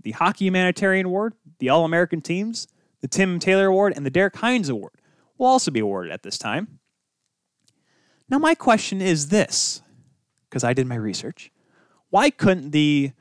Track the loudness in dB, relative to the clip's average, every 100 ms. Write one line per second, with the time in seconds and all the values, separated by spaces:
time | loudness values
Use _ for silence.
0 | -12 -2 -2 0 0 2 0 0 0 0
1 | 0 -2 -4 -8 -18 _ 2 2 4 2
2 | 0 -2 -4 -4 -4 -8 -14 _ _ _
3 | -6 -2 0 0 2 2 4 4 2 0
4 | -2 0 0 0 -2 0 -2 -6 -8 -20
5 | _ _ _ -2 2 4 2 -2 -2 -2
6 | -6 -10 -12 -10 -6 -6 -8 -16 _ _
7 | _ _ _ _ _ _ _ _ _ _
8 | _ _ _ 0 2 2 2 2 0 -4
9 | 0 0 0 0 0 -2 -4 -6 -14 _
10 | _ _ _ _ _ -4 -2 0 -2 -4
11 | -6 -8 -10 -14 -20 _ _ _ _ _
12 | _ 2 2 2 2 2 0 0 2 2
13 | 0 -6